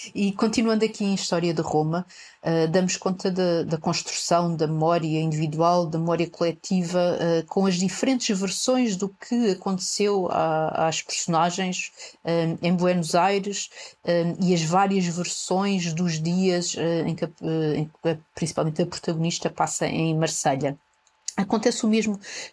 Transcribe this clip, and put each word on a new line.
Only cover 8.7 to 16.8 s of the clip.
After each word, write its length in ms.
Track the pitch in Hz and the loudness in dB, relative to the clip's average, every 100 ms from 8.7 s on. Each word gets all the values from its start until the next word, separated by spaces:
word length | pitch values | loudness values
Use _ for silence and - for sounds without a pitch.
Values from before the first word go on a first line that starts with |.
| 254 240 185 | 2 2 0
do 120 | 196 | -4
que 440 | - - 240 233 | -6 -4 0 2
aconteceu 760 | 185 196 185 - - 202 202 175 | 0 -2 -4 -4 0 0 2 0
a, 580 | - 160 156 156 - 160 | 0 2 0 0 0 0
às 120 | 160 | -2
personagens, 880 | - - - 165 170 175 185 180 - - - - | -6 -6 0 2 2 0 -4 -4 -8 -12 -20 -10
eh, 360 | 165 170 165 165 | -2 0 0 0
em 140 | 175 180 | 0 2
Buenos 380 | 180 180 160 | 2 2 2
Aires, 560 | 180 185 202 202 196 - - - - | 2 4 2 -2 -6 -10 -14 -20 -10
eh, 320 | - 175 170 156 | 0 0 0 0
e 100 | 180 | 2
as 100 | 175 | 2
várias 440 | 156 180 196 196 175 | 2 2 4 2 0
versões 880 | 170 175 - - 185 202 196 170 | -2 -6 -6 -2 0 2 0 -2
dos 280 | 160 180 160 | 0 0 0
dias, 540 | 160 180 190 175 175 | 0 2 2 2 -2
eh, 320 | - | -2